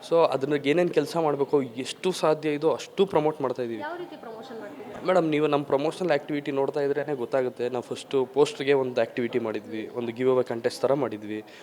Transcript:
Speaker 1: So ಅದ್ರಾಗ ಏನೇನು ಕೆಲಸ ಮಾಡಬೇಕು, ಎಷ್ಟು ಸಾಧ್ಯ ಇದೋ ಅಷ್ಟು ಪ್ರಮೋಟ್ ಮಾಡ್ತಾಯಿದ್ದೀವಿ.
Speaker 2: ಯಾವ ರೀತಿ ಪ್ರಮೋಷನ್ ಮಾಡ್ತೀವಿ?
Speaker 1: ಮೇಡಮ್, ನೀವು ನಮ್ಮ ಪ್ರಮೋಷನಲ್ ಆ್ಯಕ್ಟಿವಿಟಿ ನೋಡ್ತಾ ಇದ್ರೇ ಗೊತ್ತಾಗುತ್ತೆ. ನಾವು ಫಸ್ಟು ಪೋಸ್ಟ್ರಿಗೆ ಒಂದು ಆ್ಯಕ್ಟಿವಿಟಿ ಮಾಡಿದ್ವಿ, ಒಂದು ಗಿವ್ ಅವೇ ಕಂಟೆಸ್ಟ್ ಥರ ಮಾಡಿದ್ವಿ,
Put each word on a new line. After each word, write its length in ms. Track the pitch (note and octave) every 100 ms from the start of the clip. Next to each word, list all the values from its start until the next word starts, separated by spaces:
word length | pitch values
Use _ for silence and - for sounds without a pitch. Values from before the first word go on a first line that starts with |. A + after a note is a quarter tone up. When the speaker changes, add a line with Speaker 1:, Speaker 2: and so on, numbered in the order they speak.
| -
Speaker 1:
So 160 | E3 D#3
ಅದ್ರಾಗ 400 | C3+ C#3 D3 C3+
ಏನೇನು 220 | D3+ F3+
ಕೆಲಸ 280 | E3 C#3+ E3+
ಮಾಡಬೇಕು, 460 | D#3 C#3+ C#3 D3
ಎಷ್ಟು 500 | C3 A#2 B2+ - F#3
ಸಾಧ್ಯ 380 | F3 E3 D#3 D3+
ಇದೋ 200 | D3 D#3
ಅಷ್ಟು 360 | A#2+ - - F#3+
ಪ್ರಮೋಟ್ 340 | E3+ D3+ D#3
ಮಾಡ್ತಾಯಿದ್ದೀವಿ. 400 | C3 B2+ B2 A2+
Speaker 2:
ಯಾವ 160 | D4 F4
ರೀತಿ 200 | F4 D4
ಪ್ರಮೋಷನ್ 440 | A#3+ A3 - A3+
ಮಾಡ್ತೀವಿ? 460 | G#3 - - - E3+
Speaker 1:
ಮೇಡಮ್, 220 | F#3 D#3+
ನೀವು 180 | D3+ D3+
ನಮ್ಮ 180 | C#3+
ಪ್ರಮೋಷನಲ್ 460 | D3+ C3+ D3 D#3+ F#3
ಆ್ಯಕ್ಟಿವಿಟಿ 420 | C#3+ - D3 D3
ನೋಡ್ತಾ 280 | C#3 C#3 D3
ಇದ್ರೇ 340 | C#3 C#3+ C#3+
ಗೊತ್ತಾಗುತ್ತೆ. 540 | C#3+ A#2 C#3 B2+ A#2+ A#2+
ನಾವು 260 | B2 A#2
ಫಸ್ಟು 320 | B2 - C#3 B2+
ಪೋಸ್ಟ್ರಿಗೆ 460 | - D3 - C#3
ಒಂದು 280 | C#3 C3 B2
ಆ್ಯಕ್ಟಿವಿಟಿ 380 | A#2 - A#2+ A#2+
ಮಾಡಿದ್ವಿ, 520 | A2+ G#2+ G#2 A2 -
ಒಂದು 180 | A#2+ A#2+
ಗಿವ್ 180 | A2+ B2+
ಅವೇ 120 | B2+
ಕಂಟೆಸ್ಟ್ 400 | A#2+ A#2 A#2 -
ಥರ 100 | -
ಮಾಡಿದ್ವಿ, 520 | C#3+ B2 G#2 G#2+ G#2+ G#2+ -